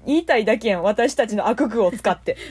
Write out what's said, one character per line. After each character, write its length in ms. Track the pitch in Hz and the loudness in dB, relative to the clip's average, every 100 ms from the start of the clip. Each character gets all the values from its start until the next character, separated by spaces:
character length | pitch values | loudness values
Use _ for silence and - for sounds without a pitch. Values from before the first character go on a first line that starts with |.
| - | -2
言 120 | 311 | 0
い 60 | |
た 120 | 330 254 | 2 0
い 80 | |
だ 120 | 208 226 | 2 0
け 120 | 226 | 0
や 100 | 180 | 0
ん。 60 | |
私 320 | 185 208 247 - | 0 2 0 0
た 100 | 226 | -2
ち 80 | |
の 140 | 208 202 | 0 -2
悪 200 | 247 269 | 0 0
句 140 | 233 | 2
を 80 | 180 | 0
使 180 | 226 202 | 0 -2
っ 80 | 180 | -2
て。 180 | - - - | -4 -8 -8